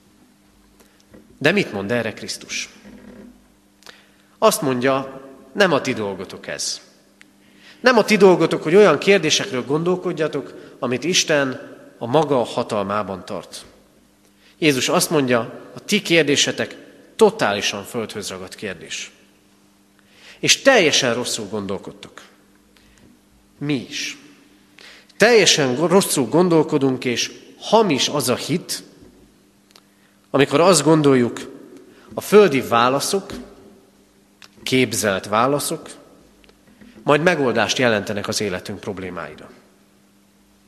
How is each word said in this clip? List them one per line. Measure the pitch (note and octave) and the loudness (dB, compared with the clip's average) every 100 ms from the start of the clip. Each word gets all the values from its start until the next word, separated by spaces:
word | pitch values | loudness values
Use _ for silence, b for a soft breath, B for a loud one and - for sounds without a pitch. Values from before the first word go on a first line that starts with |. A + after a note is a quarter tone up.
| _ _ _ _ _ _ _ _ b b _ - - - | _ _ _ _ _ _ _ _ b b _ -20 -20 -4
De | D3 | 0
mit | G3+ D3+ | 0 -2
mond | G#2 G2 | -4 -4
erre | A#2+ A2 | -4 -4
Krisztus? | - G2 - - - - - - - - - - - _ _ _ _ b b b b b b | -8 -12 -14 -12 -12 -12 -16 -20 -20 -20 -20 -20 -20 _ _ _ _ b b b b b b
Azt | A2+ - | 0 0
mondja, | D3 B2+ B2+ C3+ C3+ - - - - | -2 0 0 0 -4 -14 -20 -20 -10
nem | G3+ G3 | 0 2
a | C#3+ | 2
ti | C3 | -2
dolgotok | A2 G2+ F#2+ F#2 F#2 - | -4 -6 -8 -12 -14 -12
ez. | D2 - - - _ _ _ - b b b b b | -10 -8 -10 -16 _ _ _ -20 b b b b b
Nem | - - | 2 2
a | |
ti | G3 G#3 | 4 6
dolgotok, | F#3+ E3+ D#3+ E3 | 6 6 2 -2
hogy | D#3 | 2
olyan | F3+ G3+ C#3 | 4 6 4
kérdésekről | - G3 D#3 - C#3 B2+ | 2 2 2 -2 -4 -6
gondolkodjatok, | A#2+ D3 E3+ F3+ F#3 D#3 D3+ D3 B2+ - B B | -4 -2 -2 -4 -4 -4 -4 -6 -10 -16 B B
amit | B2 B2 | -6 -4
Isten | C#3+ F3+ - D3+ C#3 B2 - - - - | -2 -2 0 0 0 -6 -14 -20 -20 -12
a | A2+ | 0
maga | C#3+ D3+ C#3 | 0 2 0
hatalmában | A2 - A#2 A2 G2 G#2 G2 F#2 | -2 -4 -4 -4 -2 -4 -4 -8
tart. | F2 F#2+ - - - _ _ _ _ _ _ b b b | -10 -14 -14 -18 -20 _ _ _ _ _ _ b b b
Jézus | D#3+ C3+ - | 0 2 0
azt | E3+ E3+ | 0 0
mondja, | D#3+ C3 B2 B2 - - | 0 2 0 -2 -10 -18
a | - | -16
ti | - G#3 | -4 -4
kérdésetek | F#3 E3 C#3+ C#3 - - A2 - - - - - | 2 2 2 2 0 -2 -8 -10 -20 -20 -10 2
totálisan | A3 - A2+ G2+ - G2+ | 2 4 -2 0 -4 -6
földhöz | G2 B2 G#2+ G#2+ F#2+ | -10 -10 -8 -10 -12
ragadt | F#2 F#2 | -12 -14
kérdés. | - G#2+ F2+ E2 - - _ _ _ _ _ _ _ _ _ B B B B | -14 -14 -14 -14 -14 -14 _ _ _ _ _ _ _ _ _ B B B B
És | D3 - | -2 2
teljesen | C4+ B3+ D#3+ - C3 | 4 6 4 2 0
rosszul | A#2 A#2 - G2+ | -2 -4 -8 -8
gondolkodtok. | G#2 G2 F#2+ - - - - - _ _ _ _ _ b b b _ _ _ _ - | -8 -6 -8 -10 -18 -20 -20 -20 _ _ _ _ _ b b b _ _ _ _ -10
Mi | C#3+ C#3+ G2 | -4 -4 -4
is. | - - - - - _ _ B B B B B - | -10 -10 -12 -20 -20 _ _ B B B B B 2
Teljesen | A3 A#3 F3+ - C3+ | 6 6 6 4 2
go-, | B2 E3 | 0 2
rosszul | F#3 F3+ - A#2+ | 2 2 0 2
gondolkodunk, | D#3 F#3 E3 D3+ D3+ C3+ B2+ | 2 4 4 2 2 0 0
és | B2+ A#2 - - - - | -2 -4 -6 -10 -20 -16
hamis | - G#3+ G#3+ C3 - | 0 2 4 0 -2
az | C#3 B2 | -2 -2
a | |
hit, | A2+ - D#3+ - - - - - _ _ _ _ _ _ _ b b b b b | -2 -2 -6 -6 -12 -12 -20 -20 _ _ _ _ _ _ _ b b b b b
amikor | C#3 C#3+ C#3+ | 2 2 4
azt | F3 E3+ | 4 4
gondoljuk, | C#3+ D#3+ C#3+ C3+ A#2 - - - - - B B B | 4 4 6 4 2 -2 -14 -18 -20 -20 B B B
a | - | -12
földi | - G3+ G3 C3+ | 2 4 4 2
válaszok, | G#2+ A#2 A#2+ C3+ - G3 F#3+ - - - - - _ _ _ _ _ _ - _ | 0 2 2 0 -2 -4 -6 -14 -16 -20 -20 -20 _ _ _ _ _ _ -20 _
képzelt | - C3 A#2+ G#2+ G#2 F#2+ G#2 | -2 0 0 0 -2 -2 -2
válaszok, | G#2+ B2+ C#3+ - D#3+ - - - _ _ _ _ _ _ B B B | 0 0 0 -4 -8 -12 -20 -20 _ _ _ _ _ _ B B B
majd | C3+ D3 | 0 2
megoldást | F3 E3+ C3 A2+ G2+ - | 4 2 0 0 0 0
jelentenek | B2 G#2+ G2 G#2 G2 | 0 0 -2 -6 -6
az | G#2+ | -4
életünk | G#2 F2+ - G2 | -4 -6 -10 -12
problémáira. | - F#2+ F#2 F2+ D2+ D2+ - - _ _ _ _ _ _ _ _ _ _ | -10 -10 -10 -12 -14 -16 -20 -20 _ _ _ _ _ _ _ _ _ _